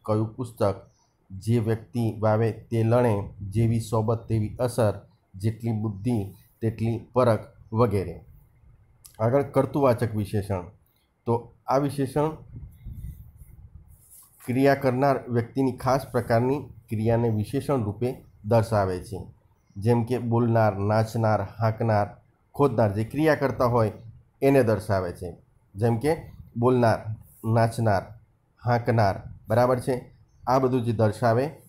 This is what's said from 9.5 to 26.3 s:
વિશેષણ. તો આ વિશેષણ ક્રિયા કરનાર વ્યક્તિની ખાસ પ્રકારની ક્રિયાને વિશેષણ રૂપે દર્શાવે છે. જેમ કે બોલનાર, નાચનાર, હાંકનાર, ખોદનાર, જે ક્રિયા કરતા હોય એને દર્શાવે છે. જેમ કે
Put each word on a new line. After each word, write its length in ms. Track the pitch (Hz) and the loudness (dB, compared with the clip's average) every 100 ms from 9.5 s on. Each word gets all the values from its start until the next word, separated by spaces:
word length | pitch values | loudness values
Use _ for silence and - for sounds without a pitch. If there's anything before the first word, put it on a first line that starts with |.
| 135 131 151 135 113 117 | 0 0 2 2 2 -2
વિશેષણ. 500 | 107 98 107 98 95 82 - _ _ _ _ - | -4 -4 -4 -4 -6 -8 -16 _ _ _ _ -4
તો 260 | 117 - - - | -4 -4 -12 -2
આ 120 | 131 | 0
વિશેષણ 520 | 143 139 131 151 156 156 - - - - - - - - - - - - - - - - _ - - _ - | 0 -2 -4 -2 -2 -4 -14 -18 -18 -18 -16 -14 -14 -16 -20 -20 -20 -20 -20 -20 -20 -20 _ -20 -20 _ -4
ક્રિયા 280 | 127 135 | 2 4
કરનાર 560 | 139 135 123 143 127 123 | 4 0 2 2 0 -2
વ્યક્તિની 420 | 117 113 135 135 | -4 -2 0 -2
ખાસ 340 | 123 131 135 - | 0 0 0 -2
પ્રકારની 540 | 123 110 113 127 143 - - - | -4 0 2 2 -2 -6 -18 -8
ક્રિયાને 400 | 107 110 117 117 | -2 0 2 2
વિશેષણ 560 | 107 104 139 135 135 | 0 -2 -4 -2 -2
રૂપે 400 | 104 101 123 - - - | -2 -4 -6 -6 -14 -16
દર્શાવે 540 | 104 117 110 107 95 92 | 0 2 4 0 0 -4
છે. 220 | 92 90 87 - _ _ _ 98 | -8 -12 -14 -20 _ _ _ -4
જેમ 280 | 104 120 | 2 2
કે 140 | 113 123 | 2 -2
બોલનાર, 600 | 120 117 120 113 107 98 | 0 2 2 4 2 2
નાચનાર, 640 | 101 107 110 117 110 104 | 0 0 0 0 0 0
હાંકનાર, 760 | 98 - 113 107 117 104 104 - _ _ _ | -2 -2 -2 0 0 2 0 -6 _ _ _
ખોદનાર, 380 | - 143 117 107 | 0 2 4 2
જે 120 | 98 | 0
ક્રિયા 300 | 110 139 160 | -4 0 2
કરતા 300 | 147 135 107 | 2 0 0
હોય 280 | 123 120 107 - - - _ _ | 2 2 0 -2 -14 -20 _ _
એને 200 | 139 139 | 4 6
દર્શાવે 500 | 113 104 95 98 90 | 4 2 0 -2 -2
છે. 240 | 82 90 - _ _ _ | -8 -12 -14 _ _ _
જેમ 240 | 98 117 113 | -2 0 2
કે 180 | 139 160 - | 0 -2 -6